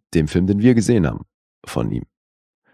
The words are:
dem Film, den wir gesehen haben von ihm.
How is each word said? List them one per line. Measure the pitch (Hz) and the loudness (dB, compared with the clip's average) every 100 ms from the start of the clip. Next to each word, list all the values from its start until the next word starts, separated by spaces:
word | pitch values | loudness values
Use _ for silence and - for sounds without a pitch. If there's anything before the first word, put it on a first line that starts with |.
| _ | _
dem | 85 78 | -2 0
Film, | 87 92 | 0 0
den | 101 | 2
wir | 117 | 2
gesehen | 117 95 120 78 | 2 2 2 0
haben | 53 - _ _ _ - | -4 -12 _ _ _ -10
von | - 57 | -6 -4
ihm. | - - _ _ _ _ _ _ | -6 -10 _ _ _ _ _ _